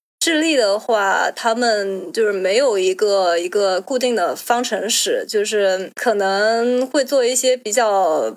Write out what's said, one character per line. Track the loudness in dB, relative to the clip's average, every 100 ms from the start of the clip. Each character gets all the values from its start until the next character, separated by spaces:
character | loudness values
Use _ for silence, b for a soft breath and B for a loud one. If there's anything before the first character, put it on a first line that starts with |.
| _ -6
智 | -2 0
利 | 0
的 | 0 0 -2
话， | 0 0 2 0 0
他 | -2 -2
们 | 0 0 0 -2 -6 -6
就 | -2 0
是 |
没 | 0 0 2
有 | 2 2
一 | 0
个， | 0 2 2 2 0
一 | 0
个 | 0 0 0
固 | -2 -2
定 | 0
的 | 0 -2 -2
方 | 0 0
程 | 0 -4 -2
式， | -2 0 -2 -2
就 | -2
是 | 0 0 0 0 -4
可 | -6 -2
能 | 0 0 0 0 0 0 0 0
会 | -2
做 | 0 0
一 | 0
些 | 0 0 0
比 | -2
较 | 0 2 2 2 2 -2